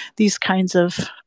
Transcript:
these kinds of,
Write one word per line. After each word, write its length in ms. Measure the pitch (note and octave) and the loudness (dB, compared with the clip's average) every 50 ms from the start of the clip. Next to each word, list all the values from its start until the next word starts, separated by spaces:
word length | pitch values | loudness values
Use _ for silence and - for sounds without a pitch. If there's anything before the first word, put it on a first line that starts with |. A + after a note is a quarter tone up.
| - - _ - | -14 -8 _ 0
these 200 | G#3+ G3+ - - | 2 2 0 0
kinds 380 | - - F#3+ F#3+ F#3+ F3+ - | -2 -2 0 0 0 2 2
of, 240 | F3+ F3 F3 F3+ - - - - - - | 2 2 2 0 -4 -8 -8 -10 -16 -14